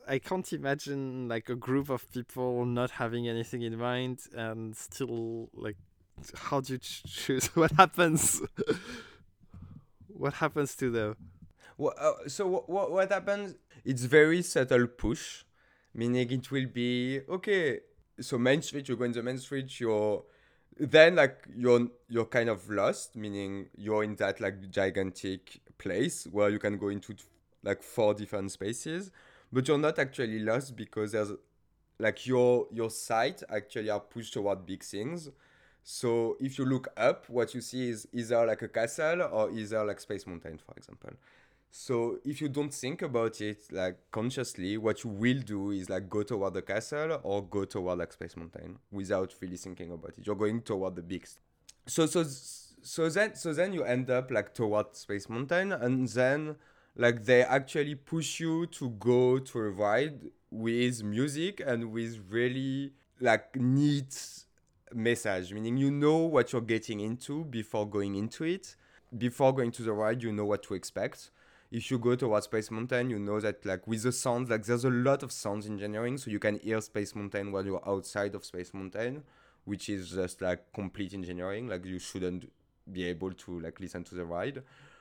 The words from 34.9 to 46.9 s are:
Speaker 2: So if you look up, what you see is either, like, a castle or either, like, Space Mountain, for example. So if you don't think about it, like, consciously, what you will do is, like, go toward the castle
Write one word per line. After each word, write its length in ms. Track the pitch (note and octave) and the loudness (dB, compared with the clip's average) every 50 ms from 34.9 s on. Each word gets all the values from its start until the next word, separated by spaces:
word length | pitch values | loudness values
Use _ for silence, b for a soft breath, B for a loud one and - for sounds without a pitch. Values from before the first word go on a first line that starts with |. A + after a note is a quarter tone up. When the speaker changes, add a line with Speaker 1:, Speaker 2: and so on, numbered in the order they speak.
| - G2 A2 D3 E3+ F3 D#3 C#3 - b b b b b b b b b | -6 -6 -6 -6 -6 -8 -12 -14 -20 b b b b b b b b b
Speaker 2:
So 540 | b - - - - A#2+ A#2 A#2 A#2 A2+ G#2 - | b -14 -10 -2 0 2 2 2 2 2 0 -2
if 160 | C3 C3+ C3+ | -4 -6 -2
you 100 | - C3 | -2 0
look 220 | C3 C3+ B2+ - - - | 2 0 0 -2 -6 -2
up, 320 | - A2+ C#3 F3 - - - | 4 4 4 4 2 -4 -4
what 240 | A#2+ B2 A2+ - | 0 0 0 0
you 80 | - B2 | -2 -10
see 280 | A#2 - B2 B2+ B2+ A#2+ | -10 -8 -6 -4 -4 -4
is 180 | A2+ G#2+ - - | -4 -6 -10 -8
either, 340 | - A#2+ A#2 A2 A#2+ A#2 A#2 | -8 -6 -2 2 4 4 4
like, 160 | A2+ G#2+ - | 4 2 -2
a 60 | A#2 G#2 | -4 -4
castle 540 | - A2+ A#2 A#2 - - D#3 D#3 E3+ F3+ | -2 -2 -2 0 -2 -2 0 0 0 0
or 280 | E3+ - F#2+ A2 G#2+ - | 0 0 2 0 0 0
either, 340 | B2 A2+ G#2+ G2+ A2 G#2+ G#2+ | 0 -4 -6 -2 -2 -2 0
like, 140 | G#2 G2 - | -2 -4 -6
Space 260 | - - G#2 G2 - | -6 -8 -8 -8 -8
Mountain, 320 | F#2 F2 E2 - E2 D#2+ D#2 - | -10 -12 -12 -12 -12 -14 -14 -16
for 80 | - - | -20 -20
example. 340 | - - - - - - - - - b b b b b b b b b b | -20 -20 -20 -20 -18 -18 -18 -18 -18 b b b b b b b b b b
So 460 | - - - - B2+ A#2 A#2 A#2+ G2 - - | -20 -14 -4 -2 0 0 0 0 -2 -4 -6
if 160 | C#3 C#3+ - | -6 -6 -4
you 80 | D3+ C#3+ | -4 -4
don't 240 | B2+ D3 D3 C#3+ C#3 | -2 -2 -2 -2 -4
think 280 | - - B2+ D#3+ - | -6 -6 -6 -6 -4
about 380 | F#3 D3 A#2+ A#2 A2+ A2+ A2+ - | -6 -2 0 0 0 0 -2 -2
it, 300 | G#2 G#2 G#2 - - - | -6 -6 -6 -8 -12 -8
like, 260 | - F#2 F#2 F#2 F2+ - _ - | -4 -2 -2 -2 -4 -6 _ -8
consciously, 680 | - A2 A2 B2+ C3 C#3 A#2+ - - G2+ F2+ F#2+ G#2 | -4 -2 -2 -2 -2 -4 -6 -6 -6 -4 -2 -2 -2
what 280 | A2 G#2+ A2 G#2 - - | 0 2 0 0 0 -4
you 60 | A#2 | -8
will 300 | G2+ G2 A2+ B2 B2+ C#3 | -4 2 2 2 2 2
do 300 | A#2+ G2+ G#2 G2 G2 G2+ | -2 -4 -4 -4 -2 -2
is, 180 | G2+ F#2+ F#2 F#2+ | -4 -4 -4 -4
like, 200 | F#2+ F#2+ G2 F2+ | -4 -4 -4 -2
go 140 | G#2+ G#2 | -2 -2
toward 320 | G#2 - A#2+ G2 G2 F#2+ F2+ | -2 0 0 0 0 0 -2
the 80 | F#2+ | -4
castle 580 | - - G2 A2 G#2+ - | -4 -2 -4 -4 -2 -2